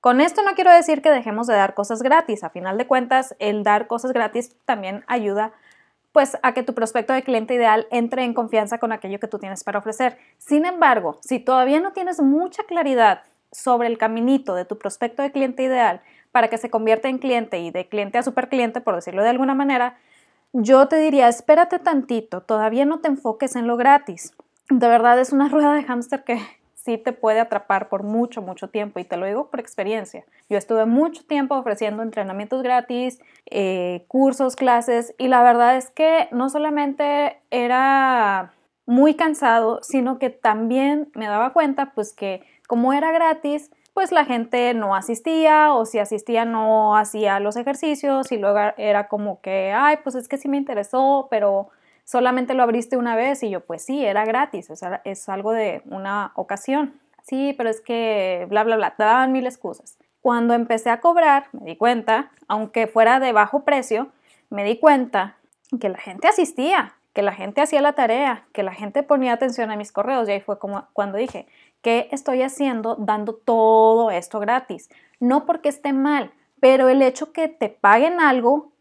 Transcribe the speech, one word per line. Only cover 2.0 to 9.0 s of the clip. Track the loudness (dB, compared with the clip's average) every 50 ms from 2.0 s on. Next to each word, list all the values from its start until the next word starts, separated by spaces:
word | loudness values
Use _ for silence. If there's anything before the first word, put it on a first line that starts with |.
| 0
gratis. | 4 4 4 4 2 -6 -8 -8
A | -12
final | _ -10 -8 -6 -4 -4
de | 0
cuentas, | 0 0 0 0 0 0 0 0 -2 -8 _
el | -4 -2 -2 0 2
dar | 2 2 2 0 -2
cosas | -6 -6 -4 -4
gratis | -2 -2 -2 -2 -4 -6 -8 -8 _ _ _
también | -6 -4 -4 -4 -10 -10 -10 -8 -6
ayuda, | -4 -4 -2 -2 -2 -2 -4 -4 -6 _ _ _ _ _ _ _ _ _ _ _
pues, | _ 2 2 2 -2 -2 -2
a | -2 -2
que | -2
tu | -6 -6 -4
prospecto | -4 -4 -2 -2 -4 -2 -2 -2
de | -2 -2
cliente | -2 -2 -2 -2 -2 -2
ideal | 2 4 4 4 2 0 -2
entre | -2 -2 -2 -2 -2 -4 -4
en | -4 -4
confianza | -4 -4 -2 -2 -2 -2 -2 -6 -6
con | -4 -6
aquello | -6 -6